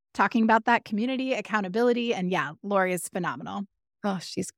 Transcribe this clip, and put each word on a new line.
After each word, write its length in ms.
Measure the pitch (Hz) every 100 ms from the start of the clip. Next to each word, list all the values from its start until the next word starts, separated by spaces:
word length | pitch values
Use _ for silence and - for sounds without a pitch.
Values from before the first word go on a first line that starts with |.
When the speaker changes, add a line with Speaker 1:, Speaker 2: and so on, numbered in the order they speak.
| _ -
Speaker 1:
talking 280 | 202 240
about 220 | 220 220 220
that 180 | 233
community 500 | - 208 240 262 262
accountability. 800 | 233 208 214 190 196 247 240 233
And 200 | 202 180
yeah, 220 | 180 143 -
Lori 280 | 202 202 185
is 160 | 180 -
phenomenal. 580 | - 165 127 - 202 202 _ _ _
Speaker 2:
Oh, 140 | 208 -
she's 300 | - - -